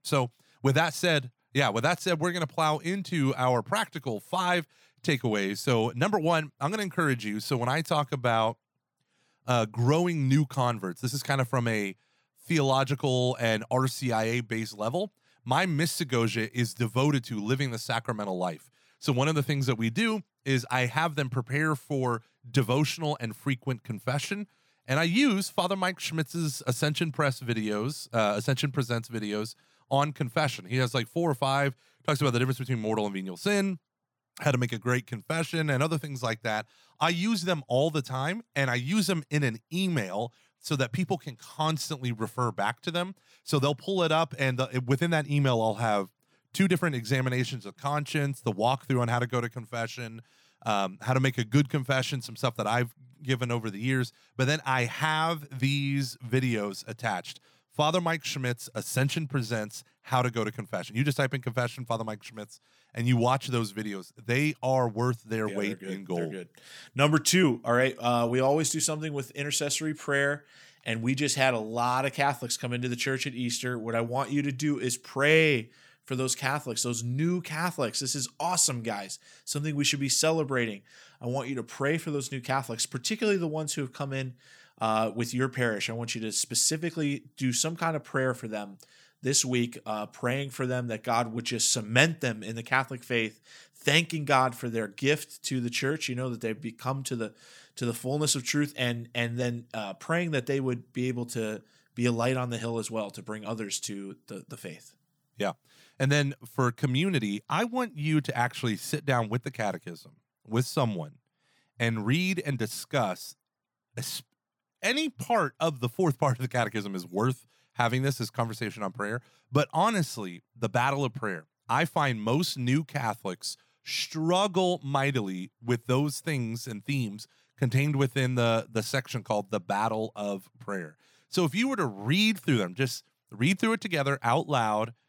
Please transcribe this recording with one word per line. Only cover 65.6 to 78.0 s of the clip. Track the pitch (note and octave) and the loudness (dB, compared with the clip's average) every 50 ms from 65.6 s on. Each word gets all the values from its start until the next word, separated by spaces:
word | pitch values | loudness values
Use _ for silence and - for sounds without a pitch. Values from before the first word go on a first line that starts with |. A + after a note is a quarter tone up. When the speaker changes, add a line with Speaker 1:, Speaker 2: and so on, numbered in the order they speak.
| - - - F2+ | -2 -2 -2 -4
Speaker 2:
good. | F#2 F#2+ | -6 -8
Speaker 1:
in | F#2+ G2 G2 | -8 -8 -6
Speaker 2:
They're | F2 F2+ E2+ E2+ | -4 -2 -2 -2
Speaker 1:
gold. | E2 - | -4 -6
Speaker 2:
good. | F#2+ F2+ - _ - - - - - - - - | -8 -12 -14 _ -20 -20 -20 -20 -20 -20 -8 0
Number | B2+ C#3+ D3+ D3+ D#3 | 2 4 4 4 4
two, | D3+ - - F#3 F#3 D3 A#2+ A2+ - | 4 4 4 6 6 6 4 2 0
all | A#2 A#2+ | 2 4
right, | A#2+ B2+ C3 - - | 4 4 2 0 0
uh, | A#2 A#2+ A#2+ A#2+ A#2+ A#2 | 0 2 2 2 2 2
we | A#2+ B2+ | 2 2
always | C3 C3+ C#3+ D#3+ D#3+ - | 4 4 4 2 2 0
do | - D#3+ | 0 0
something | C#3+ - D#3 D3+ D#3 D#3 D3 | -2 -2 -2 -4 -6 -6 -6
with | C#3+ C3 - - | -6 -8 -8 -8
intercessory | C#3+ C#3+ D3 D3 - D3 C#3+ C#3 - D#3 D#3 D3+ | -8 -4 -4 -2 -2 -2 -2 -2 -2 -2 -4 -4
prayer, | D3+ - - C#3+ C#3 C#3 C#3+ C#3+ C#3+ - _ - - - - - _ - | -4 -2 0 2 2 2 2 0 -2 -6 _ -20 -20 -20 -20 -20 _ -6
and | - A2+ A2+ A2+ | -4 -4 -2 0
we | B2 C#3 | 0 0
just | C3+ D3 C#3 - | 2 0 0 2
had | C#3+ C3+ C3 B2 | 4 4 4 4
a | A2+ | 2
lot | G#2+ A2 A2+ A#2+ A#2+ B2 B2 C3 C3+ | -2 -4 -2 0 2 2 2 2 0
of | C#3 C3 | 0 0
Catholics | - C#3 C#3+ C#3+ - - A#2 - | 2 2 2 0 0 -4 -4 -4
come | - - B2 A#2+ | -4 -4 -4 -2
into | B2 B2 B2+ | -2 -2 -2
the | A#2+ | -2
church | B2 - C#3 C3+ B2+ - | -2 -2 -2 -2 -2 -2
at | C#3+ B2 | -4 -4
Easter. | A#2+ B2 A#2+ A#2 - - B2+ B2 A#2 | -4 -2 -2 -2 -2 -2 -4 -4 -4
What | A2 A#2 A2+ | -4 -2 0
I | A#2 | 0
want | A#2 A#2 A#2+ C3 C#3 A2 | 0 0 -2 -2 -2 0
you | C#3 C#3+ | 0 0
to | C#3 C#3+ C3+ | 0 0 -2
do | B2 D3+ D3+ D3 A#2+ | -2 0 0 0 0
is | G#2 B2+ A#2+ | 0 -2 -2
pray | - - - - C3 C#3 D3 D#3 D#3+ D#3+ D#3 C#3+ A#2 A2+ A#2 _ _ - - _ _ _ | -4 -6 -6 -2 2 4 6 6 8 6 6 4 2 0 -4 _ _ -20 -20 _ _ _
for | - C3+ | -6 -4
those | B2+ C3 B2 - | -2 -2 -2 -2
Catholics, | - - C3 C#3 D3 C#3 C3 A2+ - - | -2 0 0 -2 -2 -2 -4 -4 -4 -2
those | A#2+ A#2+ A#2 A#2 | -2 -2 -2 -4
new | A#2+ B2 C3+ D#3+ E3+ F3+ F3+ - | -4 -2 0 0 0 0 -2 -4
Catholics. | - D#3 D#3 E3+ F3+ E3+ - C#3 A2 F#2+ - | -6 -4 -4 -4 -2 -2 -2 -2 -2 -2 -4